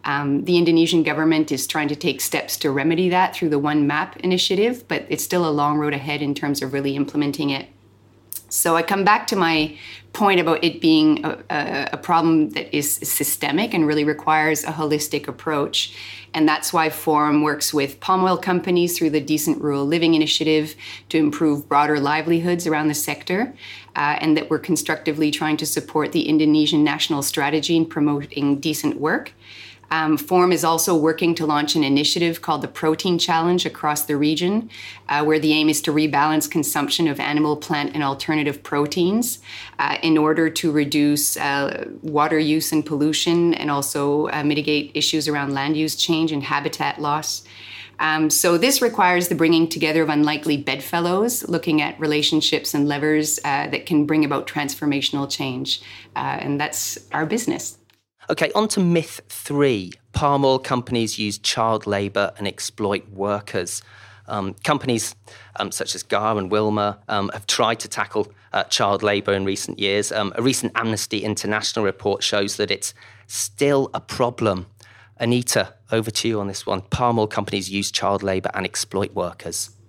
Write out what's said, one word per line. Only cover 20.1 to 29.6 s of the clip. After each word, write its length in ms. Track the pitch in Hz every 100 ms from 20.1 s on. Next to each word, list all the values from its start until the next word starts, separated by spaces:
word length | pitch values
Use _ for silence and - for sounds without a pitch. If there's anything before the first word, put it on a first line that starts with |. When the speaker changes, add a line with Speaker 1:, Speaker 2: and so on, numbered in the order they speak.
| 160
Speaker 1:
Initiative 600 | 151 - 156 156 151 - - - -
to 80 | 160
improve 520 | 151 - 160 143 -
broader 280 | 143 147 151
livelihoods 680 | 143 156 160 170 175 175 170
around 220 | 151 151
the 40 |
sector, 600 | 147 - 143 - 185 262 - - - - -
uh, 220 | 147 151
and 160 | 156 151
that 140 | -
we're 100 | 156
constructively 720 | 151 156 - 156 - 151 151
trying 240 | 147 156 151
to 80 | 151
support 460 | 151 139 156 147
the 160 | 165 143
Indonesian 560 | 156 156 151 147 156
national 400 | 151 147 - 147
strategy 540 | 139 - 143 156 151 165
in 80 | 160
promoting 760 | 160 147 143 139 143 143 139
decent 400 | 160 147 151 -
work. 340 | 151 226 - - - -